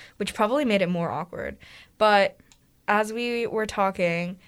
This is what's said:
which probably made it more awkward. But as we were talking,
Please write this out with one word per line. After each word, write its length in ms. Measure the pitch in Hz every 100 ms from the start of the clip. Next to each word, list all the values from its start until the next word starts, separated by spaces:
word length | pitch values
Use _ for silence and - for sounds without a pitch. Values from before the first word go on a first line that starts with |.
| - _
which 180 | 202
probably 300 | - 214 269
made 180 | 269 202
it 60 | 175
more 220 | 180 165
awkward. 460 | 127 170 - - - - - - _
But 400 | 214 208 190 - _ _ _ _ -
as 240 | 208 214
we 340 | 220 240 233 233
were 200 | 220 214
talking, 720 | - 196 190 175 170 175 190